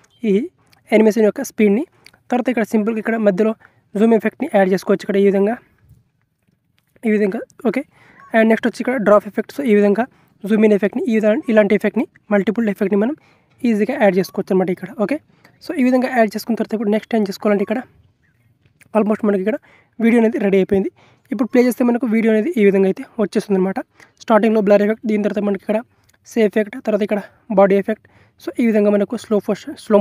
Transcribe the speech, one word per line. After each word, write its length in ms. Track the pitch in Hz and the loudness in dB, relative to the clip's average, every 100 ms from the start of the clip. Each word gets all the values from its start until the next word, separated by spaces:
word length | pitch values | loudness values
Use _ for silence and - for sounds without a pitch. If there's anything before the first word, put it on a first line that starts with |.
| _ _ 226 | _ _ -2
ఈ 40 | 196 330 _ _ _ - | -2 -2 _ _ _ 0
యానిమేషన్ 340 | 214 220 214 208 | 4 4 4 0
యొక్క 120 | - 240 | 0 -10
స్పీడ్ని. 320 | - 214 208 339 _ _ _ - | 0 2 2 -4 _ _ _ -6
తర్వాత 180 | 247 247 | -4 -2
ఇక్కడ 120 | 240 208 | -4 -2
సింపుల్గా 260 | 220 208 220 | -2 -2 -4
ఇక్కడ 140 | 220 226 208 | -4 -2 0
మధ్యలో 260 | 185 220 220 _ _ _ 196 | 0 -2 -2 _ _ _ 0
జూమ్ 120 | 226 220 | 2 2
ఎఫెక్ట్ని 280 | 220 - 294 208 | 0 -6 -2 0
యాడ్ 120 | 185 | 2
చేసుకోవచ్చు 320 | 190 - 196 - | 0 -2 -2 -2
ఇక్కడ 120 | 196 | 0
ఈ 20 | 196 | 2
విధంగా, 240 | 196 202 247 _ _ _ _ _ _ _ _ _ _ _ _ _ _ 226 | 2 -2 -4 _ _ _ _ _ _ _ _ _ _ _ _ _ _ -2
ఈ 20 | |
విధంగా. 240 | 208 208 220 - _ 233 | 0 0 -4 -10 _ -4
ఓకే, 140 | 254 - _ _ _ - 226 | -4 -8 _ _ _ -4 0
and 100 | 226 | 2
నెక్స్ట్ 160 | 220 233 | 2 -2
వచ్చి 120 | - | -6
ఇక్కడ 140 | 247 254 202 | -6 -2 4
డ్రాప్ 200 | 208 202 | 4 2
ఎఫెక్ట్స్, 300 | - - - 277 | -8 -8 -6 2
ఈ 20 | 208 | 2
విధంగా 260 | 202 202 254 _ _ _ 196 | 4 0 -2 _ _ _ -2
జూమ్ 160 | 214 214 | 2 4
ఇన్ 80 | 202 | 2
ఎఫెక్ట్ని, 260 | 208 254 370 | 0 -4 -2
ఈ 40 | 220 | 0
విధంగా 200 | 214 240 277 | 2 0 2
ఇలాంటి 220 | 214 202 208 | 2 4 2
ఎఫెక్ట్ని, 260 | 208 - 285 _ - | 0 -4 -6 _ -2
మల్టిపుల్ 340 | 208 190 208 226 | -2 0 -2 -4
ఎఫెక్ట్ని 260 | 196 196 202 | -2 -2 0
మనం 120 | 226 311 _ _ _ _ 240 | -2 -4 _ _ _ _ -2
ఈజీగా 260 | 208 214 294 | 0 -2 2
యాడ్ 140 | 208 185 | 2 2
చేసుకోవచ్చు 340 | 180 - - | -2 -6 -2
అనమాట 160 | 190 185 180 | 0 0 -4
ఇక్కడ. 140 | 185 247 | -8 -6
ఓకే, 120 | 208 302 _ _ _ _ | -4 -4 _ _ _ _
so, 60 | - 330 | -10 -2
ఈ 40 | 247 | 0
విధంగా 200 | 254 247 254 | 0 0 0
యాడ్ 120 | 220 | 0
చేసుకున్న 220 | 214 - 220 | -2 -6 -4
తర్వాత 140 | 220 220 | -4 -4
ఇప్పుడు 140 | 214 214 | -2 -2
నెక్స్ట్ 180 | - 226 | -2 -4
ఏం 60 | 196 | -4
చేసుకోవాలంటే 340 | - 214 208 202 | -4 -2 -2 -2
ఇక్కడ 120 | 233 - _ _ _ _ _ _ _ _ _ _ 214 | -6 -8 _ _ _ _ _ _ _ _ _ _ -2
almost 260 | 208 214 208 | 0 0 0
మనకి 120 | 202 190 | 0 -2
ఇక్కడ 100 | 277 _ _ _ - | -6 _ _ _ -2
వీడియో 160 | 226 240 | 2 4
అనేది 160 | 220 - | 2 0
రెడీ 140 | 202 190 | 0 0
అయిపోయింది. 280 | 185 196 220 _ _ _ - | 2 0 -2 _ _ _ -12
ఇప్పుడు 160 | 214 254 | -6 0
ప్లే 80 | 247 247 | 2 2
చేస్తే 160 | - 240 | 0 -2
మనకు 180 | 240 247 | 0 -2
వీడియో 160 | 226 220 | 0 0
అనేది 180 | 220 220 262 | 0 0 0
ఈ 20 | 202 | 2
విధంగా 200 | 190 190 | 2 0
అయితే 120 | 185 - - | -2 -8 -6
వచ్చేస్తుంది 360 | 196 220 - 196 | -4 -4 -2 -2
అనమాట. 200 | 190 190 - _ - _ | -2 -4 -12 _ -20 _
స్టార్టింగ్లో 380 | - 226 226 220 202 | 0 2 4 0 4
బ్లర్ 140 | 202 208 | 2 2
ఎఫెక్ట్, 160 | 220 214 | -2 -2
దీని 120 | 214 208 | -2 -2
తర్వాత 160 | 208 202 | -2 -4
మనకి 140 | 196 - | -4 -4
ఇక్కడ 140 | 214 - _ _ _ _ | -6 -6 _ _ _ _
సే 80 | 233 208 | 0 0
ఎఫెక్ట్, 280 | 220 208 262 220 | 0 -4 -6 -4
తర్వాత 160 | 208 214 | -2 -2
ఇక్కడ 120 | 208 - _ - 196 | -4 -6 _ -4 2
బాడీ 160 | 196 202 | 4 4
ఎఫెక్ట్. 240 | 196 214 _ _ _ _ | -2 -8 _ _ _ _
So, 40 | - - | -14 -2
ఈ 40 | 233 | 0
విధంగా 200 | 214 208 202 | 2 2 0
మనకు 200 | 202 226 | -2 -6
స్లో 140 | - 208 - | -4 -4 -2
మోషన్, 260 | 196 - - | -8 -8 -14
స్లో 140 | - 208 | 0 2